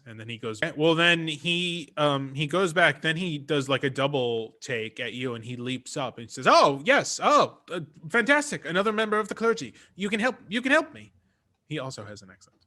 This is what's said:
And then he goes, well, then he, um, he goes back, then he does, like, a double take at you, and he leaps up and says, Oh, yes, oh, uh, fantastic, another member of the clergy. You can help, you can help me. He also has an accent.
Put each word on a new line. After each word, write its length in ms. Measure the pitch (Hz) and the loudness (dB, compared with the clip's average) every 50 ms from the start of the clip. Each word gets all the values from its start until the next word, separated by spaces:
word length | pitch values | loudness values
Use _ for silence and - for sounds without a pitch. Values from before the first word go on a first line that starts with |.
| _ | _
And 160 | 120 113 110 | -20 -18 -16
then 80 | 110 113 | -12 -12
he 80 | 117 | -12
goes, 240 | 107 - 113 110 107 - 165 147 | -8 -8 -8 -4 -4 -4 -4 -2
well, 180 | 143 151 165 165 | 2 4 4 4
then 320 | 160 170 175 170 165 160 | 6 6 4 4 4 0
he, 640 | 160 151 139 151 175 175 175 180 175 170 175 156 - _ | -4 -6 -6 -4 -4 -2 -2 -2 -4 -4 -6 -10 -10 _
um, 380 | - 151 147 143 139 135 135 135 | 0 0 2 2 0 -2 -6 -4
he 120 | 139 156 | -4 -4
goes 260 | 147 151 180 196 180 | 0 0 0 0 2
back, 300 | 156 180 175 156 135 151 | 4 4 4 4 4 2
then 140 | - 160 160 | -2 -2 -2
he 220 | 160 190 180 156 147 | -2 -2 -4 -4 -6
does, 300 | 135 - 156 147 135 127 | -4 -2 -2 -2 0 0
like, 160 | 139 123 - | 0 0 0
a 60 | 139 | -2
double 640 | 131 135 135 143 143 139 123 120 117 113 113 113 _ _ | 0 0 -2 0 0 0 0 0 0 -2 -4 -6 _ _
take 400 | - - 131 113 110 110 110 - | -10 -6 -6 -4 -4 -6 _ -8
at 120 | 123 117 | -8 -8
you, 220 | 104 123 127 131 120 | -6 -6 -6 -6 -6
and 100 | 117 110 | -8 -10
he 120 | 120 123 | -10 -10
leaps 400 | 120 120 127 131 127 - - - | -8 -6 -6 -6 -6 -8 -10 -8
up 220 | 156 135 120 - - | -6 -6 -6 -8 -10
and 120 | 120 107 | -16 -14
says, 160 | - - 127 | -14 0 4
Oh, 340 | 180 277 330 285 160 139 139 139 | 6 8 8 8 6 4 2 2
yes, 360 | 202 269 262 143 - - - | 2 2 2 2 0 -4 0
oh, 360 | 175 214 294 285 202 123 - _ _ - | 2 4 4 4 4 2 0 _ _ -10
uh, 80 | 160 180 156 - _ - - 156 | -8 -8 -8 -10 _ -18 -16 -2
fantastic, 560 | - 240 233 196 285 294 285 - - 156 - | 0 0 4 4 4 2 2 -2 -8 -8 -6
another 280 | 143 165 185 202 226 | -2 -2 0 0 0
member 260 | 214 208 220 214 208 214 | 0 0 0 0 0 -2
of 100 | 214 208 | -2 -4
the 60 | 214 | -6
clergy. 400 | - 220 226 226 226 139 113 - - _ _ _ | -2 -2 -2 -2 -2 -6 -12 -14 -20 _ _ _
You 140 | - 190 208 | -8 -4 -4
can 120 | 208 214 | -2 0
help, 160 | 202 254 233 - - - | 0 -2 -2 -4 -12 -6
you 140 | 185 240 | -6 -4
can 100 | 247 269 | 0 2
help 200 | 285 311 330 320 | 2 2 2 0
me. 200 | - 107 104 - _ _ _ _ _ _ _ _ _ _ _ _ | -10 -20 -20 -20 _ _ _ _ _ _ _ _ _ _ _ _
He 100 | 147 151 | -10 -8
also 260 | 131 131 123 - 107 | -8 -8 -10 -12 -14
has 180 | 101 107 101 | -14 -14 -16
an 80 | 98 92 | -18 -20
accent. 360 | 92 _ - _ _ _ _ | -20 _ -20 _ _ _ _